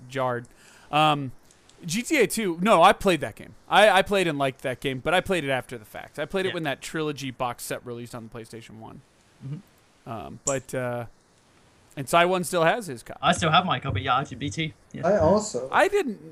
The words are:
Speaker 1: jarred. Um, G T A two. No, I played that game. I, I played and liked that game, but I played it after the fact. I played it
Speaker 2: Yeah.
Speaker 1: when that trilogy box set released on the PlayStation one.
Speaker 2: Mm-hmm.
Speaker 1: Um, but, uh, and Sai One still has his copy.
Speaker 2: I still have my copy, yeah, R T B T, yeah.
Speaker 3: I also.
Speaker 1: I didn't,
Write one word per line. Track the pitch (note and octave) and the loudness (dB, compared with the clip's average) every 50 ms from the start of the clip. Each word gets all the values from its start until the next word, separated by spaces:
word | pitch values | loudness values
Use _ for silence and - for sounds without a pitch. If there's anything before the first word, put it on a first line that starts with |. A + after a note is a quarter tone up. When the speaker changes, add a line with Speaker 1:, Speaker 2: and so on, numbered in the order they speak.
| B2 B2+ | -18 -10
Speaker 1:
jarred. | B2+ C3+ C3 B2+ B2 A#2+ A#2+ - - - - - - - - - | -4 -2 -2 -2 -2 -4 -6 -12 -20 -20 -20 -20 -20 -20 -10 -2
Um, | - D3 D#3 D#3 D3+ D3 C#3 B2+ - - _ _ _ _ _ _ - - - | 2 2 4 4 2 0 -2 -8 -12 -14 _ _ _ _ _ _ -20 -14 -10
G | F3 D3+ A3 A#3+ | -6 -6 -4 -2
T | - E4 D4 | 0 2 2
A | A3 | 2
two. | D#3+ - - A3+ F#3+ E3 E3 | 2 2 -2 -2 -2 -2 0
No, | F3 A3 G#3+ E3+ E3 | 4 4 6 8 8
I | F#3+ A#3 | 8 6
played | - - G3 F3 D3+ | 6 4 2 2 2
that | C3+ A#2 G#2 | 0 -6 -10
game. | - - - - - - - | -12 -18 -20 -20 -18 -6 2
I, | D#3 F3+ G#3 A3 | 6 6 8 8
I | F#3 F#3 F#3+ | 8 6 4
played | - G3+ G3 F#3 | 2 2 0 0
and | E3+ D3+ C#3+ | 0 0 0
liked | C#3 C3+ B2+ - - | -2 -2 -2 -4 -6
that | C#3+ B2+ - | -8 -6 -4
game, | - C#3+ C3 C3 - | -4 -6 -4 -4 -2
but | D#3 D#3+ | 0 0
I | F#3 | 2
played | F3 - F#3+ F3 D3 | 2 0 -2 -2 0
it | C#3 | -2
after | C3+ B2 B2 - C3 A#2 | -2 -2 -4 -6 -12 -16
the | G#2+ | -14
fact. | - - - - - - - | -14 -16 -16 -16 -14 -10 -8
I | D3+ | -8
played | - - F#3+ F#3 | -4 -4 -2 -2
it | F#3 | -2
Speaker 2:
Yeah. | F3+ | -4
Speaker 1:
when | F3 D#3+ | -4 -4
that | D3 C3+ - - | -4 -6 -6 -8
trilogy | - - E3 D#3 D3+ D3 B2+ C3+ C3+ | -8 -6 -6 -4 -4 -6 -6 -8 -10
box | B2 - C3 A#2+ A#2+ - - | -8 -6 -6 -6 -6 -8 -10
set | - C#3+ A2+ - | -10 -10 -10 -10
released | B2 A#2+ A#2 A#2+ A#2 - | -12 -12 -12 -12 -14 -14
on | B2 A2+ A2 | -14 -16 -14
the | A2+ A#2+ | -16 -16
PlayStation | A2+ A2 - A2+ A2+ - A2+ A2 | -16 -16 -16 -18 -18 -18 -20 -20
one. | A2 - - - - _ _ _ _ _ _ - C3 | -18 -18 -20 -20 -20 _ _ _ _ _ _ -16 -14
Speaker 2:
Mm-hmm. | C3 C#3+ E3 - _ _ _ _ _ _ _ - - | -12 -12 -12 -14 _ _ _ _ _ _ _ -16 -12
Speaker 1:
Um, | A#2+ G#2+ D#2+ C#2 D#2+ A#2 - | -12 -12 -12 -12 -12 -8 -6
but, | - C#3 C3+ B2 - - | -4 -4 -4 -6 -6 -8
uh, | C3 B2+ B2 A#2+ A#2+ A#2+ A2 - _ _ _ _ _ _ _ _ _ _ _ _ _ _ _ - - | -6 -6 -6 -6 -8 -10 -12 -16 _ _ _ _ _ _ _ _ _ _ _ _ _ _ _ -12 -12
and | C#3 - | -6 0
Sai | - E3+ F3 | 4 4 4
One | F3 F#3 F#3 F3+ | 4 2 0 -2
still | - - F3 E3 | -2 0 2 2
has | E3 F#3+ B3 A3 | 2 2 0 -2
his | F3 C3 A2+ - | -8 -10 -12 -12
copy. | - - - - | -16 -10 -4 0
Speaker 2:
I | D3 F3 | 0 0
still | - F3 D#3+ | 2 2 2
have | D#3 F3 F#3 | 4 4 4
my | F3+ C#3+ A#2 | 2 -2 -2
copy, | - C#3+ - C3+ C3 | -4 -4 -4 -4 0
yeah, | C3+ B2 | 0 0
R | C3 C3 | 0 0
T | - - | -4 -8
B | A#2+ C3+ C#3+ | -8 -8 -6
T, | - - D#3+ D#3 - _ _ _ - | -4 -4 -6 -6 -8 _ _ _ -10
yeah. | C#3 C#3 | -4 0
Speaker 3:
I | E3+ G3+ G3+ | 2 2 4
also. | D#3+ D#3 F#3+ G#3+ G#3 - - B2 B2+ C3 | 4 4 4 4 2 -2 -6 -6 -6 0
Speaker 1:
I | - A#3 D4 | 2 2 2
didn't, | G4 G4 G4+ F#4 C4+ G3+ E3 D3 D#3+ | 4 2 0 0 -2 -6 -10 -12 -20